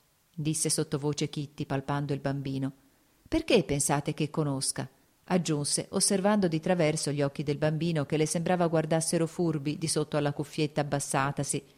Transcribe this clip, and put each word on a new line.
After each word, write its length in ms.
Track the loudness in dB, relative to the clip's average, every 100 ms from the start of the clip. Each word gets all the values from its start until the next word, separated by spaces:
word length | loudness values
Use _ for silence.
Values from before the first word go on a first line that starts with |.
| _ _ _
disse 340 | -6 -2 0 0
sottovoce 600 | 0 -2 -2 -2 -2 -4
Kitty 360 | -4 -8 -6
palpando 480 | -4 -4 -2 -4 -2
il 80 | -4
bambino. 520 | -2 -4 -4 -4 -4 -6 _ _ _ _ -2
«Perché 340 | -2 4 4
pensate 520 | 4 0 2 0 0
che 160 | -2 -2
conosca?», 580 | 0 -2 -2 -4 -6 -8 _ _ _ -2
aggiunse, 580 | 0 0 -2 0 -2 -2
osservando 580 | 0 2 2 4 4 2
di 100 | 0
traverso 520 | 0 2 4 2 -2
gli 100 | 0
occhi 220 | 0 -2
del 160 | -2 0
bambino 480 | 2 2 0 0 0
che 100 | 0
le 80 |
sembrava 420 | 2 0 0 2 4
guardassero 600 | 2 2 0 2 0 0
furbi 500 | 0 0 0 -2 -2
di 100 | -2
sotto 300 | 0 0 0
alla 160 | 0
cuffietta 480 | -2 -6 -2 -2 0
abbassatasi, 840 | -2 -2 0 0 0 -2 -4 -4 -6